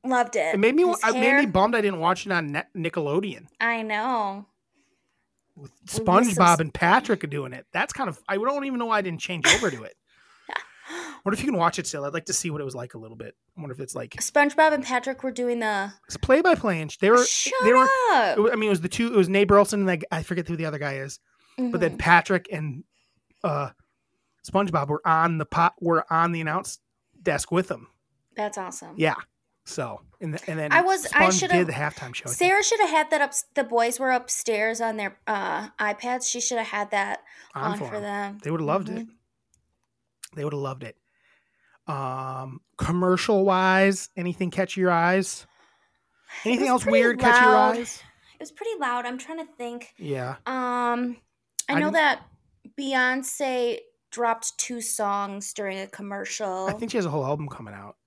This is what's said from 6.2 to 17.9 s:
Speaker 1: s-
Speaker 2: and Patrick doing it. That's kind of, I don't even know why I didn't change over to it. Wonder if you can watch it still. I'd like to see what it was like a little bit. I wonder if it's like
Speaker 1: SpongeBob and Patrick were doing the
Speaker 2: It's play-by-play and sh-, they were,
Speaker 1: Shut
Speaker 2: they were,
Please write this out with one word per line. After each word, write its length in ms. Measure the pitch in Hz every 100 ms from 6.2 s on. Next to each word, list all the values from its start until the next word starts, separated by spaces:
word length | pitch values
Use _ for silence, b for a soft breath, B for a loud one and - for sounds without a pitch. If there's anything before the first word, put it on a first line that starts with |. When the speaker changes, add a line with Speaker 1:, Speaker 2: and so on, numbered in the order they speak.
| 240 180 175 170
Speaker 1:
s- 40 |
Speaker 2:
and 140 | 156
Patrick 560 | - 170 220 - 202 160
doing 240 | 143 135
it. 120 | 127 -
That's 220 | 170 269
kind 160 | - 247
of, 100 | 147 -
I 80 | 196
don't 300 | 240 285 277
even 120 | 254
know 100 | 233
why 100 | 214
I 40 |
didn't 200 | 190 165
change 260 | - 175 -
over 240 | 208 208
to 120 | 131
it. 120 | 110 _ _ B B B B - B B B 339 330 285 196
Wonder 120 | 208
if 40 |
you 60 | 269
can 60 | 214
watch 200 | 165 -
it 80 | 165
still. 180 | 151 143
I'd 80 |
like 120 | 165 -
to 80 |
see 180 | 175 175
what 100 | 151
it 40 | 139
was 100 | 123
like 180 | 123
a 60 | 113
little 180 | 110 113
bit. 180 | 113 - _ -
I 40 |
wonder 120 | 147
if 60 | 127
it's 160 | 135 -
like 160 | 120
Speaker 1:
SpongeBob 600 | - - 294 285 285 311
and 100 | 302
Patrick 400 | 254 254 240 269
were 80 | 262
doing 280 | 247 247 240
the 320 | 220 202 196 - _
Speaker 2:
It's 120 | -
play-by-play 640 | - 269 349 330 220 165
and 100 | 156
sh-, 60 | -
they 120 | 190
were, 160 | 240 240
Speaker 1:
Shut 280 | - - 508
Speaker 2:
they 100 | 508
were, 140 | 508 523